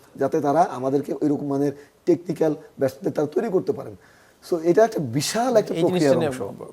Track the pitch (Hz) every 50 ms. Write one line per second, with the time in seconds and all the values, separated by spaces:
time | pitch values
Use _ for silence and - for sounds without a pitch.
0 | - _ - - 135 135 160 160 143 143 139 160 180 - 135 123 127 135 135 143
1 | - - 160 - - 147 147 123 143 143 139 139 143 143 139 - - - _ _
2 | - - 170 170 - - 156 - 160 156 147 151 - - - - - - - -
3 | - 151 123 - 151 - - - 214 233 180 180 - - 120 131 - 120 104 -
4 | _ - - _ _ _ _ _ - - 180 165 160 175 170 208 220 220 - -
5 | 156 120 113 147 143 - - 220 240 262 247 214 196 156 131 165 170 180 185 180
6 | 156 139 131 - - 147 127 127 98 98 - - - -